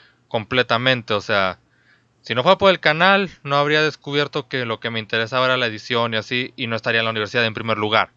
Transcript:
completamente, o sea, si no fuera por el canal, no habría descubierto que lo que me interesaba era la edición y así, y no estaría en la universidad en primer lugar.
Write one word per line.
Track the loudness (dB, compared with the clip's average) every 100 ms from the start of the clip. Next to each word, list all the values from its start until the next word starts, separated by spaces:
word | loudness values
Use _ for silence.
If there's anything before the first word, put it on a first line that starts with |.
| _ _ _
completamente, | -6 -2 0 0 2 2 0 0
o | -2
sea, | 0 0 0 -4 _ _ _ _ _ _
si | -6 0
no |
fuera | 2 4
por | 4
el | 2
canal, | 2 2 4 2 0 -8
no | -2 0
habría | 2 2
descubierto | 0 -4 -4 -2 -2 -4 -6
que | -6
lo | -4 -4
que | -6
me | -6
interesaba | -2 -2 0 0 2
era | 2
la | -2
edición | -4 -4 -2 0
y | -2
así, | -4 -4 -4 -6
y | -6
no | -4
estaría | 0 0
en | 0
la |
universidad | -2 -2 0
en | -2
primer | -2 -4 -2
lugar. | 2 2 0